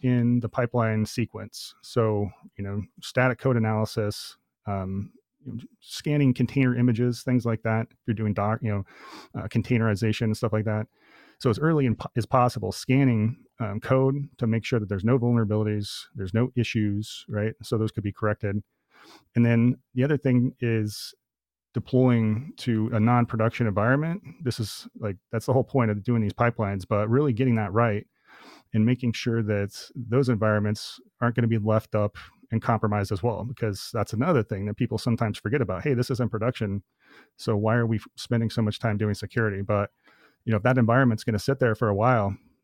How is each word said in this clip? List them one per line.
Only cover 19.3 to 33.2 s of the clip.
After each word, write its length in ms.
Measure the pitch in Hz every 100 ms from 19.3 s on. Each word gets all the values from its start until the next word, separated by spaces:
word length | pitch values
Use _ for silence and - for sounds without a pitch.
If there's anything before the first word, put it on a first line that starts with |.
| -
And 100 | 117
then 300 | 117 120 127 _ 127
the 80 |
other 140 | 135 147
thing 400 | 139 123 127 -
is 540 | 120 113 107 104 - - _ _ _ _ _ -
deploying 800 | - 127 127 120 110 107 151 -
to 320 | - 110 110
a 80 | 110
non-production 640 | 110 123 117 113 110 - 117
environment. 560 | 98 110 139 156 175 - -
This 180 | 131 -
is, 260 | 104 - - 220
like, 160 | 107 92 _
that's 160 | 113 -
the 80 | 131
whole 100 | 120
point 260 | 139 113
of 120 | 104
doing 180 | 98 120
these 140 | 104 -
pipelines, 500 | 120 113 104 98 90
but 220 | 104 107
really 240 | 120 151
getting 220 | 110 131 113
that 180 | 104
right 340 | 101 117 104 - _ _ - - - _ 110
and 100 | 110
making 280 | 123 123
sure 300 | 110 127 113
that 480 | 107 104 101 - - -
those 340 | 113 120 131
environments 720 | 113 107 107 104 104 - - - _
aren't 140 | 120 120
gonna 140 | 117
be 80 | 113
left 380 | 104 110 - 107
up 240 | 104 - - _ _
and 100 | 113
compromised 500 | - 113 107 104 98
as 120 | 98